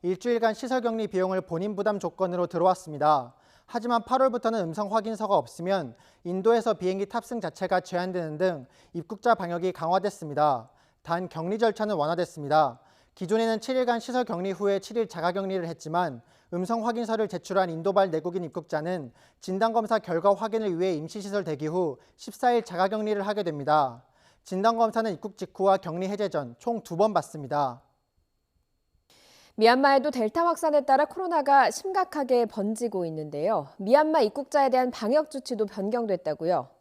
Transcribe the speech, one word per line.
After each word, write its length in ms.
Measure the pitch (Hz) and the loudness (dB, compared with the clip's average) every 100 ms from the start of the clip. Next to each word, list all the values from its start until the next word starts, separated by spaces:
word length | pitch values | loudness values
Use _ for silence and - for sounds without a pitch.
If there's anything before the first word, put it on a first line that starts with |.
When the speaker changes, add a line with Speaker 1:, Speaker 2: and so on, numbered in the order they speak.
Speaker 1:
일주일간 500 | 175 185 240 233 226 | -2 -2 0 2 2
시설 280 | 214 254 262 | 0 -2 0
격리 260 | 233 226 214 | 0 -2 -2
비용을 340 | 185 185 185 | 0 0 0
본인 340 | 185 165 202 202 | -2 -4 -4 0
부담 220 | 202 202 | 0 0
조건으로 480 | 175 - 185 180 175 | -4 -2 -2 0 -2
들어왔습니다. 880 | 175 185 180 - 147 151 151 123 _ _ _ _ | 2 2 2 -4 0 4 4 0 _ _ _ _
하지만 380 | 233 233 233 | -6 0 0
팔월부터는 560 | 233 262 262 233 233 226 | 2 2 4 2 -2 0
음성 340 | 165 156 202 | -2 -4 0
확인서가 420 | 220 208 214 202 190 | 0 -2 -6 2 2
없으면 600 | 123 - 170 190 135 113 _ _ | 2 -8 -2 -2 -2 -12 _ _
인도에서 520 | 175 185 202 233 226 202 | -6 0 2 4 2 0
비행기 320 | 185 190 196 | -2 -2 -4
탑승 340 | 240 - 240 | -6 -6 -8
자체가 380 | 185 - 185 185 | -8 -6 0 0
제한되는 580 | - 175 185 180 160 151 | 0 -4 -4 -4 -6 -2
등 300 | 185 160 127 _ _ | -2 -2 -10 _ _
입국자 400 | 170 156 208 247 | -10 -10 -2 2
방역이 380 | 220 175 170 185 | 2 0 -4 -4
강화됐습니다. 1000 | 170 165 190 196 - 156 147 151 127 117 _ _ _ | -4 0 0 0 -6 -8 2 2 2 -4 _ _ _
단 260 | - 170 185 | -4 -4 -4
격리 300 | 165 165 214 | -6 -4 0
절차는 380 | 226 214 214 190 | 0 0 -2 0
완화됐습니다. 840 | 147 170 170 - 143 151 143 117 _ _ _ _ | 0 0 -4 -6 2 4 4 0 _ _ _ _
기존에는 440 | 180 220 226 220 | -2 0 2 -2
칠일간 380 | 220 262 247 233 | -2 0 0 -2
시설 260 | 226 254 247 | -2 -2 -2
격리 260 | 185 190 | -4 -4
후에 280 | 185 202 196 | -2 0 0
칠 180 | 190 226 | -2 -4
일 100 | 220 | -4
자가 240 | 175 165 | -2 -2
격리를 360 | 185 196 190 170 | -2 -4 -4 -4
했지만 540 | 165 156 170 175 120 _ _ _ | -8 -4 -2 -2 -4 _ _ _
음성 320 | 175 185 233 220 | -6 -2 -2 -2
확인서를 420 | 233 226 226 208 | -4 -4 -2 -2
제출한 420 | 180 - 190 185 | -4 -2 0 0
인도발 420 | 160 175 196 196 | 0 0 2 2
내국인 320 | 160 175 180 | 0 -2 -4
입국자는 680 | 165 175 151 156 156 180 131 _ _ _ | -6 -8 -4 -4 -2 -6 -8 _ _ _
진단 320 | - 190 226 | -6 0 2
검사 240 | 226 220 226 | 2 0 -2
결과 360 | - 170 196 196 | 0 2 2 2
확인을 440 | 220 220 214 165 | 0 -2 -2 0
위해 140 | 185 | 0
임시시설 500 | 160 156 214 196 202 | -2 -6 -10 -6 -4
대기 220 | 170 147 151 | -4 -4 -4
후 320 | 175 170 127 _ _ | -2 -2 -4 _ _
십사 360 | - - 254 | -18 -2 2
일 100 | 240 | 2
자가 240 | 220 175 190 | 0 0 0
격리를 300 | 214 214 208 196 | 0 -2 -2 -2
하게 160 | 208 | -2
됩니다. 600 | 175 147 139 151 135 120 _ _ _ _ | -2 -4 2 4 4 -4 _ _ _ _
진단 340 | - 185 220 226 | -8 0 2 2
검사는 340 | 226 226 226 | 2 0 -4
입국 240 | 170 208 - | -6 -10 -10
직후와 400 | 185 - 190 190 | -14 0 4 4
격리 300 | 185 165 190 | 0 -6 -4
해제 220 | 202 202 | -2 -2
전 260 | 156 127 117 | -2 -6 -8
총 240 | - 226 | -6 -6
두 120 | - 165 | -6 0
번 180 | 214 | 2
받습니다. 680 | 180 147 156 135 143 135 120 _ _ _ _ _ _ _ _ _ _ _ _ _ _ _ _ _ - | 0 -4 -12 -4 -2 -2 -4 _ _ _ _ _ _ _ _ _ _ _ _ _ _ _ _ _ 4
Speaker 2:
미얀마에도 560 | 220 254 277 277 285 | 6 6 6 6 2
델타 340 | 247 214 330 339 | -2 -2 2 0
확산에 400 | 320 320 294 277 | 2 2 0 4
따라 200 | 269 302 | 2 2
코로나가 680 | - 370 339 277 277 240 | -2 -2 0 4 6 6
심각하게 760 | - 392 381 370 311 254 247 226 | 0 -4 -2 -2 -4 0 2 2
번지고 600 | - 202 220 240 196 170 | -2 -4 -4 -4 -4 -4
있는데요. 600 | 160 151 143 170 208 139 - | -6 -8 -4 -2 -2 -4 -8
미얀마 440 | 196 277 311 311 | 4 4 6 4
입국자에 480 | 214 277 269 294 269 | 2 -2 -2 2 4
대한 220 | 254 254 | 2 0
방역 400 | 247 214 285 302 | -2 2 2 0
조치도 340 | 269 - 220 208 | -8 -8 -4 -4
변경됐다고요? 1040 | - 196 240 226 180 156 151 160 170 127 _ | -4 -4 -2 -2 -2 -2 -4 0 0 -2 _